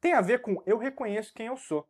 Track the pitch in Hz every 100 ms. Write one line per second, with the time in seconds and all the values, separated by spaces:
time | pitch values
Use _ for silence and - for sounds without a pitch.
0 | 339 311 185 247 226 190 - 214 254 269
1 | 240 208 214 - 226 262 - 151 147